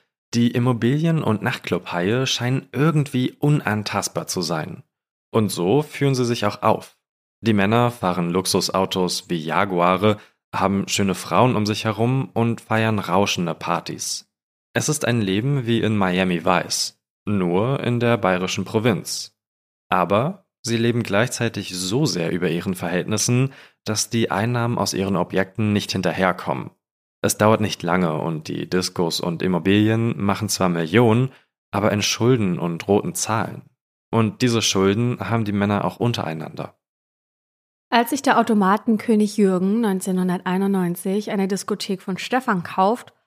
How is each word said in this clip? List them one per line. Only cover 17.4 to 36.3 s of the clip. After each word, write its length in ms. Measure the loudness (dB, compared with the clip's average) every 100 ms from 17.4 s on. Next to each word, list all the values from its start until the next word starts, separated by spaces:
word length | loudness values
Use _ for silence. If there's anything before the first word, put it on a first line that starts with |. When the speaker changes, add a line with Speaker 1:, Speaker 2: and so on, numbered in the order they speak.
| 2 2 2 0
Speaker 1:
in 180 | -2 0
der 180 | 2 2
bayerischen 480 | 2 0 0 -4
Provinz. 720 | -2 0 0 0 -4 -10 -10 _ _ _ _ _ -2
Aber 580 | 0 2 2 0 -4 _ _
sie 140 | -4 0
leben 260 | 0 0
gleichzeitig 760 | 0 0 0 0 -4 -4 -8 -6
so 300 | -2 0 0
sehr 240 | 0 -2
über 180 | -2 -2
ihren 280 | -2 -4 -6
Verhältnissen, 760 | -4 -4 -2 -2 0 0 0 -4 -20 _
dass 240 | -6 -4 -2
die 220 | 0 0
Einnahmen 480 | 0 0 0 -2 -2
aus 160 | -2
ihren 220 | -2 0 0
Objekten 560 | -2 -2 -2 -2 0
nicht 180 | 0 0
hinterherkommen. 800 | -2 -2 0 0 0 -4 -6 -6 _ _ _ _ _
Es 140 | -2 2
dauert 220 | 4 4
nicht 220 | 0 -4
lange 360 | -2 0 0 -2
und 300 | -4 -6 -6
die 220 | -8 -4
Diskos 500 | -2 -2 -2 -4 -2
und 220 | -4 -4
Immobilien 800 | -2 0 2 4 4 2 -2 -2
machen 280 | -2 -2 -2
zwar 200 | 0 0
Millionen, 640 | 0 2 4 6 4 0 -4 _ _ _
aber 180 | 0 0
in 100 | 2
Schulden 560 | 0 0 2 4 2 -2
und 280 | -4 -4 2
roten 280 | 2 0
Zahlen. 480 | -6 -4 -2 -4 -10 -18 _ _ _ -4
Und 300 | 0 0 0
diese 200 | 0 2
Schulden 560 | 0 2 2 2 0 -2
haben 240 | -2 -2
die 80 | -2
Männer 320 | 0 0 0
auch 120 | -2 -2
untereinander. 800 | -2 -2 -4